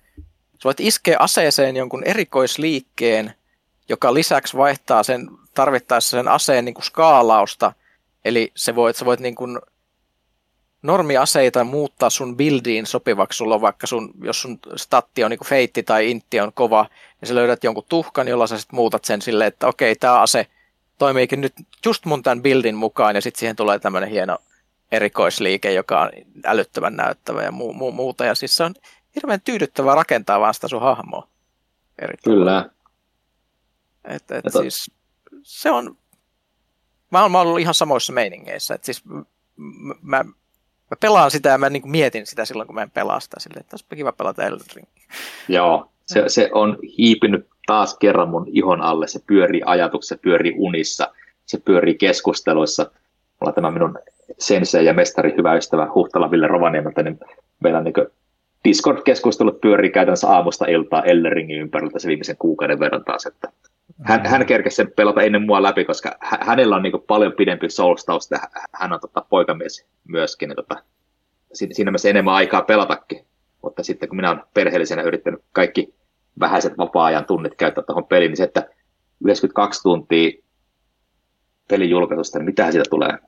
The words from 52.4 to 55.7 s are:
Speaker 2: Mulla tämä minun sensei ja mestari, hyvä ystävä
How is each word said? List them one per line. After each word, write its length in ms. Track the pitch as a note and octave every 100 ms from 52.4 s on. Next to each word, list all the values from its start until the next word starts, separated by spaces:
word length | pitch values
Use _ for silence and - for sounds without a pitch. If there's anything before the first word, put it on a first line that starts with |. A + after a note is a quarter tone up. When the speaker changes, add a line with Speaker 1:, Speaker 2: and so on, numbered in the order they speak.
| - D#2 D#2 - D2+ _ _ _ _ -
Speaker 2:
Mulla 140 | -
tämä 180 | - E2
minun 280 | - E2 - - _ - -
sensei 460 | - F#2+ F2+ E2+ E2
ja 80 |
mestari, 400 | E2+ F2 - D#2+ E2+
hyvä 180 | E2 E2
ystävä 320 | -